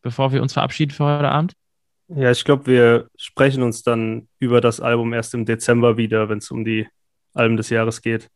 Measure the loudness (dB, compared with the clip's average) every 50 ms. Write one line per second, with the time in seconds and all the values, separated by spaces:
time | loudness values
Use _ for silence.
0 | _ -8 -2 0 0 0 0 0 -2 -2 -2 -2 -2 -2 -2 -4 -4 -4 -2 -2
1 | 0 0 0 0 0 0 0 0 -2 -2 -6 _ _ _ _ _ _ _ _ _
2 | _ _ -6 0 2 2 2 2 2 0 0 0 2 2 4 6 6 6 6 4
3 | 0 _ _ _ -20 -14 _ 2 2 2 2 0 -2 -2 -2 -4 -2 -2 -2 -2
4 | -2 -4 -6 -8 -10 _ _ _ -2 2 2 4 2 2 -2 0 -4 -2 -2 -2
5 | -2 -2 -4 -6 -6 -6 -6 -6 -4 -4 -4 -4 0 0 2 4 4 2 2 2
6 | -2 -2 0 -2 0 -2 -4 -8 -8 -10 -8 -8 -6 -4 -4 -4 -6 -8 _ _
7 | _ _ _ _ _ _ _ -2 0 0 0 -2 -2 -2 -2 0 0 -2 -4 -6
8 | _ -4 -4 -4 -6 _ _